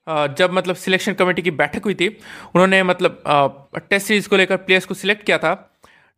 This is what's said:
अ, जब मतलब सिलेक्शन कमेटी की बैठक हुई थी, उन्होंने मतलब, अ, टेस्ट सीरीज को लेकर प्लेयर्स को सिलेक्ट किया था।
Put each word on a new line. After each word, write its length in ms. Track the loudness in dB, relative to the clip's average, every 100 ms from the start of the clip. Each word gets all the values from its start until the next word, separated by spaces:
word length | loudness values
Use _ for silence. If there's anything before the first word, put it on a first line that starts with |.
| -6
अ, 180 | -2 -2
जब 260 | 0 0
मतलब 240 | 0 -4 -4
सिलेक्शन 360 | -2 -2 -2
कमेटी 300 | 0 0 0
की 80 | -2
बैठक 320 | -2 -2 -2
हुई 100 | -6
थी, 140 | -2 -4 -6 -20 -20 -2
उन्होंने 360 | 2 4 4
मतलब, 400 | 2 2 0 -2 0
अ, 520 | 2 2 -2 -14 -12
टेस्ट 280 | -4 -2 0
सीरीज 200 | -2 2
को 100 | 2
लेकर 200 | 2 0
प्लेयर्स 280 | 2 0
को 100 | 0
सिलेक्ट 320 | -8 -4 -2 0
किया 120 | 0
था। 400 | 0 -4 -8 _ _ _ _